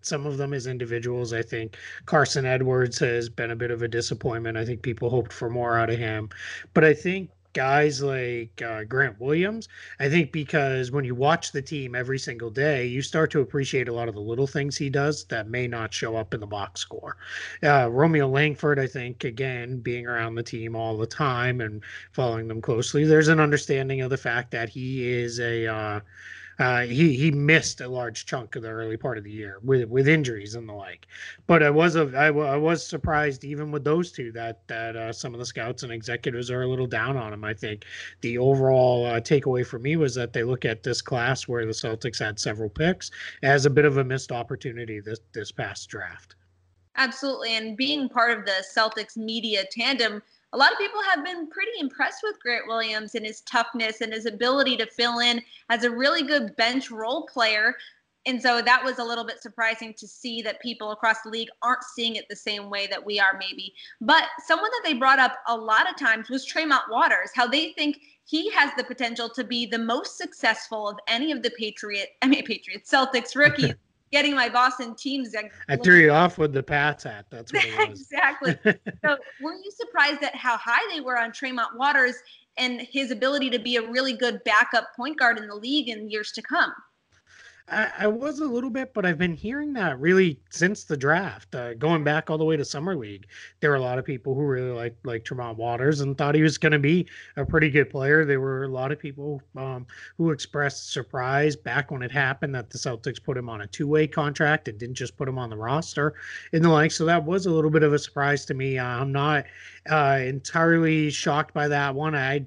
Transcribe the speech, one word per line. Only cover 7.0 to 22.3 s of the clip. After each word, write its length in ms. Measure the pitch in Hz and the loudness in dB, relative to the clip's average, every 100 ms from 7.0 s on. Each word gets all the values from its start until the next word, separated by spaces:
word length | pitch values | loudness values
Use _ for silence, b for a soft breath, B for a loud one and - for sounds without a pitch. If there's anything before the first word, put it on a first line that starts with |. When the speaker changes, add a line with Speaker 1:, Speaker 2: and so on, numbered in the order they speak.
| 180 190 180 _ _ | 2 -4 -6 _ _
Speaker 1:
guys 500 | - 135 143 151 135 | -2 2 4 4 2
like, 580 | 139 131 123 120 117 - | -2 -2 -4 -6 -8 -10
uh, 220 | 117 110 | -8 -8
Grant 360 | 107 131 135 104 | -4 0 0 0
Williams, 480 | 131 160 190 226 - B B B | 0 2 0 -2 -12 B B B
I 100 | 139 | 2
think 220 | 170 139 | 2 2
because 600 | 160 139 156 139 131 123 | -2 -2 0 2 0 -2
when 120 | 143 | -2
you 120 | 127 123 | -2 0
watch 360 | 143 165 - | 2 2 0
the 100 | 143 | -8
team 340 | 135 147 127 123 | -6 -8 -6 -6
every 240 | 127 135 | -4 -4
single 320 | 139 117 117 | -6 -8 -6
day, 340 | 110 147 135 123 | 0 0 2 -2
you 160 | 131 | -4
start 300 | 135 160 156 | -2 0 2
to 80 | 151 | 2
appreciate 480 | 123 143 135 135 120 | 0 -2 -2 -2 -2
a 60 | |
lot 140 | 117 117 | -4 -6
of 60 | |
the 80 | 104 | -6
little 240 | 107 117 139 | -6 -2 0
things 320 | 143 143 135 | 0 -4 -4
he 140 | 139 | -2
does 340 | 139 147 147 - | 0 0 -2 -6
that 200 | 113 107 | -8 -6
may 180 | 123 123 | -6 -4
not 240 | 117 110 | -6 -6
show 240 | - 120 113 | -6 -4 -4
up 200 | 107 120 | -4 -6
in 40 | |
the 60 | 104 | -6
box 360 | 104 95 - | -8 -8 -10
score. 360 | - - - - B B B B | -10 -12 -12 -14 B B B B
Uh, 260 | 151 139 123 | 4 4 4
Romeo 380 | 123 165 156 131 | 4 4 4 2
Langford, 500 | 135 151 139 151 139 | 2 2 0 0 0
I 80 | 127 | -2
think, 380 | 135 123 120 | -6 -10 -8
again, 560 | 131 113 127 123 120 127 | -8 -6 -6 -6 -8 -8
being 260 | 120 120 120 | -6 -6 -4
around 300 | 117 113 113 | -4 -2 -4
the 80 | |
team 320 | 117 117 113 113 | -6 -8 -6 -4
all 220 | 113 110 | -4 -2
the 100 | 113 | -4
time 540 | - 143 123 123 123 | 0 0 0 0 -2
and 200 | 110 107 B B B | -4 -8 B B B
following 360 | - 127 | -2 -2